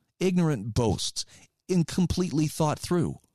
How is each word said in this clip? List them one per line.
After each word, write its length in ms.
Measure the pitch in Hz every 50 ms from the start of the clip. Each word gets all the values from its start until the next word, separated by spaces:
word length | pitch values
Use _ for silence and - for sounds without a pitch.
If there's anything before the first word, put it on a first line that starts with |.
| _ _ _ -
ignorant 540 | 175 185 180 180 175 160 151 117 95 120 107
boasts, 500 | - 120 110 90 - - - - - - - - - - - _ _ _
incompletely 800 | - 180 185 160 - - - 185 160 - - 180 175 - 147 156
thought 320 | 151 - - 160 151 139 -
through. 400 | - - 175 175 147 80 67 - _ _ _